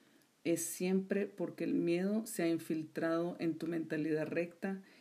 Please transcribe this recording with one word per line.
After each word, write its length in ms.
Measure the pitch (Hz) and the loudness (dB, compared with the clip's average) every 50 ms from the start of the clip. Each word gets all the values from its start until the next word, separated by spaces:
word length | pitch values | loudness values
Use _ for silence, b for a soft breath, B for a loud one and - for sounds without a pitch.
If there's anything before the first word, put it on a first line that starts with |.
| b b b b b b _ _ - | b b b b b b _ _ -2
es 180 | 170 170 165 | 0 0 0
siempre 640 | - - - - 180 185 190 190 190 190 220 202 202 | 0 -4 -4 -2 0 2 2 2 2 2 0 0 0
porque 380 | 202 - - 175 - - - 170 | -2 -4 -4 -4 -4 -4 -2 0
el 100 | - - | 2 2
miedo 520 | - 170 170 170 175 185 196 208 220 220 | 4 4 4 4 2 2 2 2 0 0
se 180 | - - - 170 | -2 -2 0 2
ha 60 | 165 | 2
infiltrado 880 | 165 165 - - 170 160 160 156 - - 160 165 165 165 170 175 175 - | 2 0 0 -2 -2 -2 -4 -6 -4 -2 0 2 2 2 0 0 -2 -2
en 180 | 170 165 156 | -2 -2 -2
tu 100 | 160 165 | -2 -2
mentalidad 600 | 160 170 160 160 - 160 156 147 160 151 156 180 | -2 -2 -2 -2 -2 -2 0 2 2 2 0 0
recta 540 | 220 - 165 175 175 - - - 196 196 190 190 B B B | 0 0 -2 -2 -2 -4 -6 -4 -4 -4 -6 -8 B B B